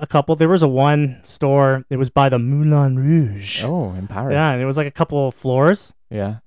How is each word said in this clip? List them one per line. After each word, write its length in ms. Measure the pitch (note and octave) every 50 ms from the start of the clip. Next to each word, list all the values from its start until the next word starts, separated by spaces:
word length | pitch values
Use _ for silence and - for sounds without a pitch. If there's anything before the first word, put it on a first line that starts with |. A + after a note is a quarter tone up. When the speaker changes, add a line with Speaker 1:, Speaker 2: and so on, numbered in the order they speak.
Speaker 1:
a 60 | D3+
couple. 280 | - - D3 C#3 - D#3+
There 140 | D3+ E3 D#3+
was 140 | F#3+ F3+ E3
a 40 |
one 520 | C#3 C3 C3 C#3 C#3+ D3 D3 D3 C3+ B2+ -
store. 640 | _ - - - D3+ C#3 C#3 C#3+ C#3 C3+ C3+ C3 - _
It 60 | C#3
was 120 | B2+ C3+ B2
by 200 | - C#3+ C#3 C3+
the 100 | B2+ A#2+
Moulin 580 | A#2 B2+ C#3 C#3+ D3+ D3+ D3+ C#3+ C#3+ C3+ B2+
Rouge. 680 | C3 C3+ D3 E3 E3 D3 A2 G2 G2+ G2 F#2+ - - G#2
Speaker 2:
Oh, 280 | B2+ E3+ F3+ C3 F#2+ F2+
in 140 | F#2 F#2+
Paris. 260 | G#2+ - F#2+ B2 C#3 C#3+
Speaker 1:
Yeah, 200 | C#3+ D#3+ D#3 C3+
and 60 | B2
it 60 | B2+
was, 100 | C3+ C3+
like, 120 | D3+ D3+
a 40 | C#3+
couple 360 | - - D#3+ - D3 C#3+ C#3
of 80 | C3 -
floors, 580 | - - C3 B2+ C3 C#3+ E3 G#3 - - - _ _ _ _
Speaker 2:
Yeah. 280 | A2+ G#2 G2 G2+ A2 A2+ -